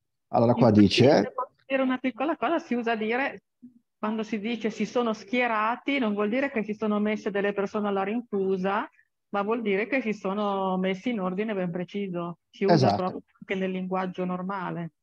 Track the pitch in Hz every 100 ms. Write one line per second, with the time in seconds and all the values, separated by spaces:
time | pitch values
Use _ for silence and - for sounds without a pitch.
0 | _ _ _ 113 117 120 117 104 101 -
1 | 254 - 480 494 508 _ - 269 262 254
2 | 262 233 277 311 240 320 - 240 226 233
3 | 214 240 277 196 _ _ 247 _ _ _
4 | 214 220 220 220 202 233 226 208 208 247
5 | 240 214 - 247 247 220 214 240 - 277
6 | 226 202 214 247 277 220 214 214 214 208
7 | 208 214 208 196 202 202 196 214 208 196
8 | 190 233 233 196 190 190 185 202 302 _
9 | _ _ _ 202 202 233 214 190 226 277
10 | 220 208 196 202 208 196 190 185 185 190
11 | 247 233 185 185 220 202 180 175 180 202
12 | 202 175 170 170 _ - 196 170 127 98
13 | 185 214 - - - 196 190 185 185 185
14 | 190 180 180 180 185 202 175 165 170 _